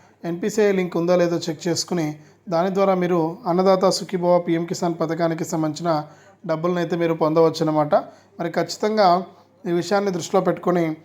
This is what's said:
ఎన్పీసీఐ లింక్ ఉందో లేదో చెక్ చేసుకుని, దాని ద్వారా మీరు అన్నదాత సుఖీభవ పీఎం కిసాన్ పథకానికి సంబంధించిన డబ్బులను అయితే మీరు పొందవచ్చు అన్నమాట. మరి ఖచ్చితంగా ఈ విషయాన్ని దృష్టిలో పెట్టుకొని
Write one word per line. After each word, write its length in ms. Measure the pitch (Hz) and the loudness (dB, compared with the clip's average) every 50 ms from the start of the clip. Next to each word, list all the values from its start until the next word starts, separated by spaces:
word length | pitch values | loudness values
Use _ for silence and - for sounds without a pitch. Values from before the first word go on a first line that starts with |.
| - _ _ _ - 170 | -20 _ _ _ -8 -8
ఎన్పీసీఐ 420 | 170 175 190 208 202 220 208 202 196 190 | -6 -4 -4 -4 0 2 2 2 2 0
లింక్ 180 | 185 170 - 175 | -2 -2 -2 -2
ఉందో 140 | 170 175 180 180 | 0 2 2 2
లేదో 160 | 175 170 175 165 - 175 | 2 2 0 -2 -4 -6
చెక్ 140 | 151 - - 175 | -8 -6 -4 -4
చేసుకుని, 400 | 165 165 - - 190 175 156 151 151 151 - - _ _ - 208 175 | -2 -2 -4 -4 -4 -4 -4 -4 -6 -10 -14 -20 _ _ -10 -4 -2
దాని 180 | 165 175 196 190 196 | 0 0 0 0 0
ద్వారా 160 | 196 196 190 180 180 | 2 2 2 2 2
మీరు 160 | 175 185 170 160 165 170 - - 190 | 0 2 0 0 -2 -4 -6 -4 -2
అన్నదాత 340 | 170 185 190 196 190 185 196 185 180 - | 0 2 4 4 4 4 4 2 2 0
సుఖీభవ 380 | 190 - - 180 175 175 175 175 175 175 | -4 -6 -4 -2 2 4 4 2 2 0
పీఎం 180 | 165 165 170 170 | -2 -2 -2 -4
కిసాన్ 260 | 180 - 185 170 165 170 | -6 -4 -2 -2 -2 -2
పథకానికి 460 | 165 160 165 165 170 165 165 160 165 - | -2 -4 -2 -2 -2 -2 -2 -4 -6 -4
సంబంధించిన 400 | 180 160 156 156 147 156 170 175 160 151 147 - - - - - - _ - 170 | -4 -2 -2 -2 -4 -4 -2 -2 -2 -2 -4 -8 -14 -20 -20 -20 -20 _ -6 -4
డబ్బులను 280 | 160 156 165 175 180 175 175 | -4 -2 -2 -2 -2 -2 -2
అయితే 120 | 160 185 170 170 | -2 -2 0 0
మీరు 120 | 165 165 160 165 | 0 0 0 0
పొందవచ్చు 400 | 156 156 165 165 160 160 - 165 | 2 4 4 4 4 2 0 -2
అన్నమాట. 300 | 156 156 151 147 147 147 135 - - - - _ _ _ - | 0 0 0 2 2 2 0 0 -2 -14 -20 _ _ _ -6
మరి 120 | 165 165 - 175 | -6 -4 -2 -2
ఖచ్చితంగా 500 | 165 165 - - - 214 214 214 202 180 170 185 185 - - _ _ _ _ _ - 190 | -4 -4 -4 -4 -2 0 2 4 4 4 4 2 0 -4 -14 _ _ _ _ _ -6 -2
ఈ 40 | 170 175 | -2 -2
విషయాన్ని 340 | 165 175 208 202 202 202 180 170 | 0 0 0 0 0 0 -2 -4
దృష్టిలో 240 | 143 - - 190 175 180 | -4 0 0 2 2 2
పెట్టుకొని 380 | 170 175 - 185 175 180 170 160 156 - | 0 -2 0 0 0 2 0 -2 -4 -6